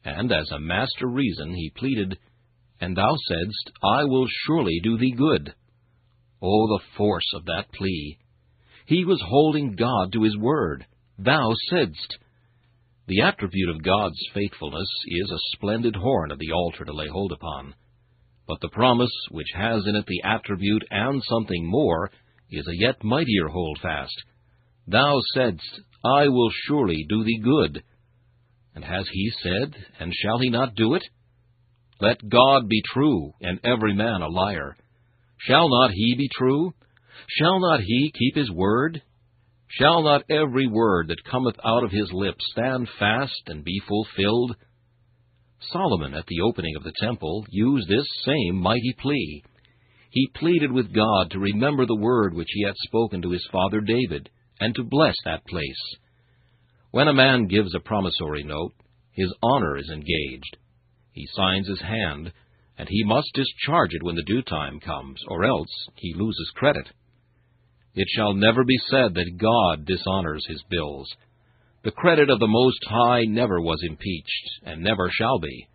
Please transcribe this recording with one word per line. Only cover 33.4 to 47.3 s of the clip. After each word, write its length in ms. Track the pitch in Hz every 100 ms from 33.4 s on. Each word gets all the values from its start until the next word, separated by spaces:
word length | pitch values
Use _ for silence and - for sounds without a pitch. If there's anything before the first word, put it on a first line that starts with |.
and 180 | 90 90 120
every 280 | 123 107
man 280 | 98 113 101
a 80 | 80
liar." 480 | 87 98 90 69 - _ _ _ _ _ _
Shall 280 | - 135 165
not 240 | 123 127
he 240 | 92 113 123
be 140 | 139
true? 440 | - 127 139 175 - _ _ _ - -
Shall 320 | - 156 190
not 220 | 180 151
he 320 | 92 120 151 -
keep 180 | 123 151
his 120 | 127
word? 520 | 85 98 113 151 160 _ _ _ _ _ _ _
Shall 360 | - 139 170
not 200 | 151 143 -
every 380 | 151 143 127 131
word 420 | 107 113 90 82
that 160 | 85 -
cometh 340 | 127 127 - 113
out 180 | 117
of 80 | 117
his 220 | 98 98
lips 360 | 90 98 90 -
stand 360 | - 123 131 120
fast 600 | - 104 113 135 - -
and 160 | 78 76
be 160 | 95 -
fulfilled? 720 | 104 107 - 98 117 123 110 _ _ _ _ _ _ _ _ _ _
Solomon, 540 | - 175 190 95 71
at 140 | 71 -
the 120 | 85
opening 380 | 104 - 82 76
of 80 | 78
the 80 | -
temple, 440 | 110 120 80